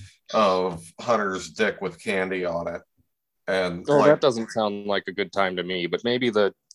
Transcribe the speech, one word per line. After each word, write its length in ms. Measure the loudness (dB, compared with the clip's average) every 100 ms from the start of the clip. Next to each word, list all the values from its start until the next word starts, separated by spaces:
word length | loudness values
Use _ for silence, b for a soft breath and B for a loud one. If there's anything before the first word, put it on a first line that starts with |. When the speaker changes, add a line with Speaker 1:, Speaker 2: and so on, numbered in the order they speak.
| -20 b -4
Speaker 1:
of 480 | 2 4 4 0 -4 -12 -12
Hunter's 500 | -2 0 0 -4 -8
dick 300 | -2 -2 0
with 220 | -6 -8
candy 420 | -4 -2 -2 -2
on 220 | -4 -4 -6
it. 160 | -8 _ _ _ _ _ _ -4
And, 380 | -2 -2 -4 2
Speaker 2:
Oh, 100 | 6
Speaker 1:
like, 80 | 6
Speaker 2:
that 140 | 6
doesn't 300 | 4 0 -4
sound 360 | -2 -2 -2 -2
like 180 | -4 -4
a 60 |
good 200 | -6 -4
time 220 | 0 -2 -2
to 60 |
me, 240 | -4 -4 -2
but 160 | -2
maybe 280 | -2 0 2
the 220 | 2 2 0 _